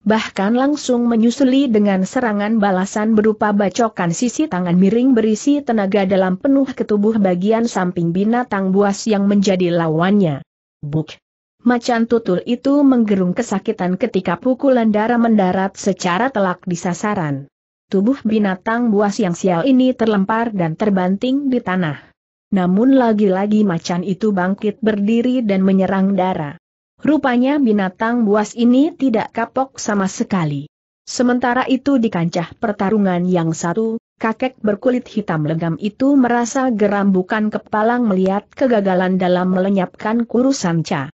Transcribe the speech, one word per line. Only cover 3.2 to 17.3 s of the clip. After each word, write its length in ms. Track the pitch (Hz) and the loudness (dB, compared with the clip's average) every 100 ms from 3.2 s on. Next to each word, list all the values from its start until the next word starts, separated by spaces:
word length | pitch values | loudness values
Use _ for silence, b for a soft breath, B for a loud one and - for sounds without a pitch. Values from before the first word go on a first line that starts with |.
| 208 214 214 | 2 0 0
bacokan 640 | 208 202 185 226 - 180 165 | 2 0 0 -2 0 -2 0
sisi 320 | 247 - 311 | -4 -2 -4
tangan 240 | 180 180 | -2 0
miring 400 | 180 190 226 254 | 4 4 4 4
berisi 480 | 240 214 214 - 285 | 4 2 0 0 0
tenaga 480 | 285 226 196 202 190 | 0 -2 0 0 2
dalam 320 | 190 185 185 | 2 2 0
penuh 240 | 285 277 262 | 2 2 0
ke 160 | - 220 | -4 -2
tubuh 320 | 208 208 226 | 0 2 2
bagian 480 | 190 180 196 220 233 | 2 2 2 0 0
samping 400 | - 180 180 165 | -2 -4 -2 -2
binatang 640 | 170 208 233 247 202 190 | 0 0 0 -2 -4 0
buas 320 | 190 202 202 | 2 2 0
yang 240 | - 202 196 | -2 0 2
menjadi 400 | 208 202 190 180 | 2 2 2 0
lawannya. 720 | 170 165 156 175 208 180 139 - _ _ _ | 0 0 0 2 2 2 -2 -10 _ _ _
Buk! 400 | 147 156 151 - _ _ _ _ | -6 -6 -6 -12 _ _ _ _
Macan 480 | - 240 240 233 226 | 0 0 0 -2 2
tutul 320 | 233 226 180 - | 0 0 -4 -2
itu 320 | 240 - 277 | -4 0 2
menggerung 560 | 285 254 220 196 180 185 | 4 4 2 2 0 -2
kesakitan 640 | 220 190 - 214 185 185 | -4 -4 -4 -4 -2 -2
ketika 400 | 214 196 185 170 | -2 -2 -2 -4
pukulan 480 | 254 254 285 254 226 | -2 0 2 2 2
darah 320 | 214 220 240 | 0 0 0
mendarat 560 | 233 214 185 185 190 - | 2 2 2 0 -4 -4
secara 560 | - 190 185 175 247 | -4 -2 -2 -2 -2
telak 320 | 262 196 180 | 0 -2 -2
di 160 | - 175 | -6 -6
sasaran. 720 | 180 180 214 208 156 | -4 -4 -4 -4 -4